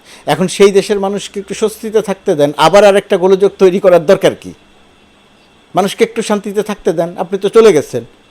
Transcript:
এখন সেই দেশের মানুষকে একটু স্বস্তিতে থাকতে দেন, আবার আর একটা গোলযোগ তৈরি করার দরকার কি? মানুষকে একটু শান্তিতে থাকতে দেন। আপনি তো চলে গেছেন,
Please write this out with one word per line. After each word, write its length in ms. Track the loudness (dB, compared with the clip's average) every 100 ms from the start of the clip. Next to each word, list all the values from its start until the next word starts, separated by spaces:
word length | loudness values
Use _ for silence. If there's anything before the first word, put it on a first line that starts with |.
| _ -14 -6
এখন 220 | -2 -2
সেই 240 | 0 0
দেশের 280 | 0 -2 -4
মানুষকে 400 | -4 -8 -10 -14
একটু 140 | -12
স্বস্তিতে 480 | -6 -6 -6 -4 -4
থাকতে 340 | -4 -6 -4 0
দেন, 180 | 0 2
আবার 260 | 2 6
আর 120 | 6 4
একটা 220 | 0 0
গোলযোগ 340 | 2 2 0 2
তৈরি 220 | 2 2
করার 260 | 2 2 4
দরকার 300 | 2 2 -2
কি? 180 | -12 -20 _ _ _ _ _ _ _ _ _ _ _ -4
মানুষকে 280 | -2 0
একটু 180 | -4 -2
শান্তিতে 420 | -4 -4 -4 -6
থাকতে 300 | -6 -4 -4
দেন। 220 | -2 -4 -6
আপনি 220 | -8 -4
তো 100 | 0
চলে 240 | 2 4
গেছেন, 300 | 2 -2 -8 -12 _ _